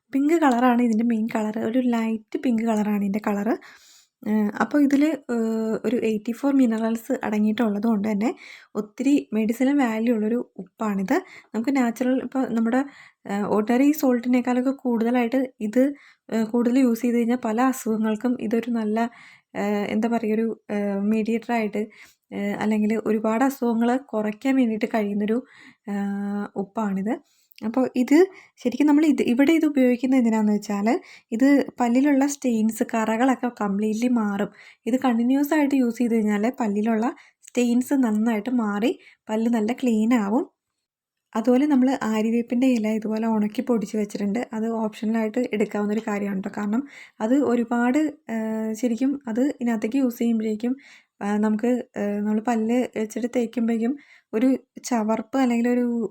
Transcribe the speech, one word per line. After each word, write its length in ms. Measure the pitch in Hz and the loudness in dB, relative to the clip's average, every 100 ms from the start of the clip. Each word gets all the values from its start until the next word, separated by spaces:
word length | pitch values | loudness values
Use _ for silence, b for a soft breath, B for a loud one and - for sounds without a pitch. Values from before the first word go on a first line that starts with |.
| _ | _
പിങ്ക് 240 | 269 294 339 | 0 2 4
കളറാണ് 440 | 294 233 254 240 | 4 4 4 4
ഇതിൻ്റെ 220 | 240 220 233 | 2 2 2
മെയിൻ 200 | 220 226 | 0 -2
കളർ, 280 | 220 214 220 226 | -2 -4 -4 -2
ഒരു 160 | 254 247 | 0 0
ലൈറ്റ് 480 | 233 226 220 - - | 0 -2 -4 -6 -4
പിങ്ക് 240 | 262 220 | -2 0
കളറാണ് 380 | 226 214 208 208 | 0 0 0 0
ഇതിൻ്റെ 200 | 202 208 | -2 -2
കളർ. 260 | 214 202 214 330 B B B B B _ | -2 -2 -2 -4 B B B B B _
ഏഹ്, 280 | 214 214 208 - | -2 0 0 -2
അപ്പോൾ 240 | - 294 | 0 2
ഇതിൽ, 200 | 277 277 302 - - | 4 4 2 0 -4
ഏഹ്, 480 | 233 226 220 220 220 | -2 -2 -2 -2 -2
ഒരു 140 | 220 240 | -2 0
എയ്റ്റി 300 | 226 214 240 | 0 -2 -4
ഫോർ 180 | 226 285 | -2 0
മിനറൽസ് 600 | 277 247 220 226 226 - 254 | 4 4 2 -2 -2 -4 -4
അടങ്ങിയിട്ടുള്ളത് 640 | - 214 214 214 226 202 226 | -2 0 2 2 0 0 0
കൊണ്ട് 200 | 208 214 | 0 0
തന്നെ 220 | 202 233 370 B B B 208 | 0 -2 -4 B B B -8
ഒത്തിരി 400 | 208 - 262 285 - | -8 -2 2 2 2
മെഡിസിനൽ 420 | 214 220 233 262 285 | 0 0 2 2 2
വാല്യൂ 360 | 240 220 233 | 2 0 0
ഉള്ളൊരു 260 | 220 214 240 - - | 0 0 -2 -4 -12
ഉപ്പാണിത്. 600 | 185 - 220 196 185 320 B B B | -16 -6 -4 -2 0 0 B B B
നമുക്ക് 260 | 214 233 269 | -6 -2 0
നാച്ചുറൽ, 420 | 240 226 254 262 | 0 0 0 0
ഇപ്പോൾ 200 | 254 262 262 | -2 -4 -2
നമ്മുടെ, 320 | 226 226 254 277 B B _ - | 0 0 0 -2 B B _ -8
ഏഹ്, 220 | 202 202 | -4 0
ഓർഡിനറി 420 | 202 214 247 285 | 0 2 4 4
സോൾട്ടിനേക്കാളൊക്കെ 840 | 302 269 247 247 247 247 247 262 269 | 4 2 2 2 0 2 0 0 -2
കൂടുതലായിട്ട് 680 | 254 233 226 247 233 254 254 - | -2 0 2 2 2 0 -2 -4
ഇത്, 240 | 214 240 277 277 B B - | -2 2 2 0 B B -6
ഏഹ്, 160 | 226 220 | -4 0
കൂടുതൽ 340 | 240 240 254 | 0 2 4
യൂസ് 220 | 254 226 | 4 2
ചെയ്ത് 160 | 240 233 | 0 0
കഴിഞ്ഞാൽ 240 | 233 247 | 0 0
പല 180 | 226 220 | -2 0
അസുഖങ്ങൾക്കും 720 | 262 254 220 220 220 214 247 247 | 0 0 -2 0 0 0 -2 -2
ഇതൊരു 320 | 214 233 233 | -2 -2 -2
നല്ല, 260 | 233 214 220 233 B B B _ - | -4 -2 -2 -2 B B B _ -6
ഏഹ്, 300 | 202 208 208 | -2 -2 -2
എന്താ 220 | 214 226 | -2 -2
പറയുക, 260 | 233 220 220 | -2 0 0
ഒരു, 120 | 226 - - | -2 -6 -6
ഏഹ്, 320 | 208 202 196 | -4 -2 -2
മീഡിയേറ്ററായിട്ട്, 800 | 208 220 214 226 233 233 214 208 214 B B B _ | 0 0 0 -4 -2 -2 -2 -4 -8 B B B _
ഏഹ്, 240 | 196 202 202 | -6 -6 -4
അല്ലെങ്കിൽ 360 | 214 214 214 220 - | -2 0 0 0 0
ഒരുപാട് 380 | 220 220 226 | 0 0 0
അസുഖങ്ങൾ 480 | 269 269 240 226 240 262 269 | 0 0 -2 0 0 0 -4
കുറയ്ക്കാൻ 500 | 220 208 214 269 269 | -4 -4 -4 0 2
വേണ്ടിയിട്ട് 340 | 233 220 226 | 2 0 -2
കഴിയുന്നൊരു, 480 | 226 202 208 208 233 B B B B - | -2 -2 -2 0 -2 B B B B -8
ഏഹ്, 600 | 202 202 202 202 202 202 202 | -6 -4 -4 -6 -6 -6 -8
ഉപ്പാണിത്. 600 | 202 - 208 190 202 320 - _ _ _ | -8 -6 -4 -2 -4 -6 -8 _ _ _
അപ്പോൾ 260 | 220 254 247 254 | -4 -2 -2 -2
ഇത് 200 | 247 294 381 B B - | 4 6 4 B B -8
ശരിക്കും 300 | 247 247 294 | -4 2 4
നമ്മൾ 160 | 294 311 | 6 4
ഇത്, 160 | 233 | 2
ഇവിടെ 300 | 214 240 285 | 2 4 4
ഇത് 120 | 330 311 | 4 2
ഉപയോഗിക്കുന്നത് 540 | 285 254 247 262 269 | 2 2 2 2 2
എന്തിനാന്ന് 340 | 233 220 214 | 2 2 2
വെച്ചാൽ 340 | 208 208 202 214 359 B B _ | 0 -2 -2 0 0 B B _
ഇത് 140 | 226 269 285 - - | 2 4 4 2 -2
പല്ലിലുള്ള 460 | 240 247 294 269 285 | 0 2 4 2 2
സ്റ്റെയിൻസ്, 560 | 277 254 226 220 220 240 | -2 -2 0 0 0 -2
കറകളൊക്കെ 600 | 226 214 220 262 247 247 240 | -2 -2 0 0 0 -2 -4
കംപ്ലീറ്റ്ലി 540 | 208 196 214 214 247 | -4 -2 -2 -2 0
മാറും. 380 | 233 208 202 202 B B B 220 | 0 0 -2 -6 B B B -4
ഇത് 120 | 254 | 0
കണ്ടിന്യുവസ് 540 | 262 233 240 269 285 | 0 0 2 2 2
ആയിട്ട് 220 | 311 277 277 | 2 2 2
യൂസ് 220 | 240 226 | 0 0
ചെയ്ത് 180 | 240 226 | 0 2
കഴിഞ്ഞാൽ 300 | 214 208 226 254 | 2 0 -2 -2
പല്ലിലുള്ള 480 | 220 202 220 220 240 330 b b | -2 0 0 0 -2 -6 b b
സ്റ്റെയിൻസ് 540 | - 247 240 240 247 285 | -6 -2 2 2 2 0
നന്നായിട്ട് 560 | 233 214 233 214 208 247 | 2 0 0 -2 -2 -2
മാറി 360 | 214 202 247 - B B - | -2 -2 -2 -4 B B -6
പല്ല് 240 | 220 226 | -2 0
നല്ല 200 | 233 208 | 0 0
ക്ലീൻ 400 | 247 247 220 220 247 | -2 0 2 2 2
ആവും. 300 | 196 240 370 _ _ _ _ _ _ _ _ | 2 -2 -4 _ _ _ _ _ _ _ _
അതുപോലെ 320 | 220 226 247 302 | -2 2 4 4
നമ്മൾ 200 | 262 254 269 | 4 2 0
ആര്യവേപ്പിൻ്റെ 640 | 220 220 220 233 233 240 262 | -2 0 0 0 0 0 2
ഇല 200 | 233 214 | 2 0
ഇതുപോലെ 380 | 220 214 220 226 | -2 -2 -2 0
ഉണക്കി 340 | 220 208 254 | 0 0 -2
പൊടിച്ച് 340 | 247 226 214 214 | 0 -2 -2 -4
വെച്ചിട്ടുണ്ട്. 440 | 208 - 202 226 247 | -4 -4 -4 -4 -4
അത് 140 | 220 226 | -6 -4
ഓപ്ഷണലായിട്ട് 680 | 226 214 - 214 226 220 254 247 | -4 -6 -4 -2 -2 -2 -2 -2
എടുക്കാവുന്നൊരു 520 | 214 214 208 208 214 214 | -2 -2 -2 -2 -2 -4
കാര്യമാണ് 360 | 202 202 190 | -4 -4 -6
ട്ടോ. 100 | 196 | -6
കാരണം 280 | 214 208 226 285 B B - | -6 -4 -4 -4 B B -6
അത് 160 | 220 277 | 0 2
ഒരുപാട്, 580 | 254 240 226 240 247 285 302 294 - | 2 0 0 0 2 2 0 -4 -8
ഏഹ്, 440 | 226 220 220 220 | -6 -4 -4 -6
ശരിക്കും 400 | 214 247 226 262 285 - | -2 -2 0 -2 -2 -4
അത് 160 | 220 285 | -2 0
ഇതിനകത്തേക്ക് 480 | - 240 226 220 269 | 0 -2 -2 -2 0
യൂസ് 220 | 254 233 | 0 0
ചെയ്യുമ്പോഴേക്കും, 540 | 233 226 220 214 240 262 B B B - | 0 0 -2 -2 -4 -6 B B B -8
ആ, 60 | 202 208 | -4 0
നമുക്ക്, 320 | 214 214 240 247 - 208 | 0 0 0 -2 -4 -6
ഏഹ്, 240 | 208 208 | -4 -2
നമ്മൾ 200 | 208 214 | -2 -2
പല്ല് 340 | 220 226 220 247 - | 0 -2 0 0 0
വെച്ചിട്ട് 360 | - 220 220 240 | -4 -6 -4 -4
തേക്കുമ്പോഴേക്കും 600 | 254 226 240 226 226 233 285 B B _ | -2 -2 -2 0 0 -2 -4 B B _
ഒരു 140 | 214 262 254 - - | 0 2 0 -4 -18
ചവർപ്പ് 540 | - 233 214 220 - 269 | -4 -2 0 -2 -2 0
അല്ലെങ്കിൽ 300 | 247 233 240 | 2 2 2
ഒരു, 160 | 247 240 233 214 | 2 0 -2 -4